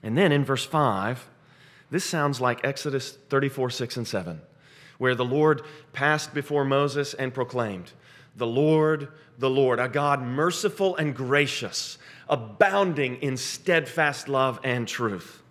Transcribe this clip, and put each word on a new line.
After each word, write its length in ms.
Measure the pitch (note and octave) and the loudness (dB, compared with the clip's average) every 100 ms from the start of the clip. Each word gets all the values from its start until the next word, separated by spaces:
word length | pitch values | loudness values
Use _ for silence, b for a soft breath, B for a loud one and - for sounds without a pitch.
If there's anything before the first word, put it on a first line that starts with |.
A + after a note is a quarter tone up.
And 160 | A2 B2 | -2 2
then 140 | F#3+ | 4
in 120 | C#3+ | 4
verse 220 | C3+ C3 - | 2 -2 0
five, 600 | D#3+ C#3 G2 G2+ B2 - _ b b b b b | 2 2 2 -2 -6 -10 _ b b b b b
this 140 | D#3+ | -6
sounds 360 | - E3 C#3+ C3 | -2 0 0 2
like 240 | B2+ A#2+ | 0 0
Exodus 520 | - C#3 D3 C3+ - - _ | -2 -2 -4 -4 -6 -16 _
thirty-four, 400 | C#3 C#3 C#3 B2+ | 0 0 -2 -4
six 260 | - A#2+ B2 | -2 -6 -6
and 100 | A2+ | -4
seven, 360 | G2+ F2 D#2+ - _ B B B B | -4 -6 -10 -16 _ B B B B
where 160 | B2+ | 0
the 100 | B2 | 2
Lord 380 | B2 C#3 D3+ D3 B B B | 0 4 4 2 B B B
passed 420 | - C#3+ D3+ - | 0 2 2 -2
before 300 | D3 C#3 D3 | -6 -2 -2
Moses 500 | C3+ C3+ C#3+ C3+ C#3 | 2 2 2 -2 -4
and 180 | - C3 | -4 -6
proclaimed, 600 | B2+ B2 B2 A2+ F#2+ F2 - B B B - | -4 -4 -2 -4 -6 -12 -20 B B B -6
"The 100 | A#2 | -2
Lord, 600 | A#2+ D3+ D#3 D#3 D#3 C#3+ B B - | 2 4 4 4 0 -4 B B -2
the 120 | C3+ | 0
Lord, 300 | C3 C3 A#2+ | 4 4 4
a 80 | B2+ | 0
God 340 | C#3 C#3+ C#3 | 0 2 0
merciful 760 | B2+ C3 E3+ F3 G#3 - F#3+ E3+ | 0 0 0 0 -2 2 0 2
and 180 | D3+ B2+ | -2 -2
gracious, 840 | B2+ C#3 C#3+ - G#2 - - - B B B | 2 2 2 -2 -6 -8 -8 -12 B B B
abounding 880 | C#3 A2+ G#2 G3+ G3 F#3+ D3 C3 B2 | -4 -4 2 2 4 0 0 -2 -2
in 140 | C#3+ C3 | -4 -4
steadfast 920 | - - - E3 - - D3+ C#3 - | -6 -6 2 2 0 0 0 -2 -2
love 320 | C3+ C3 A#2+ | 0 0 0
and 240 | C3 B2 A2+ | -2 -2 -4
truth." 540 | - A#2 F#2+ - - _ | -2 -4 -4 -10 -20 _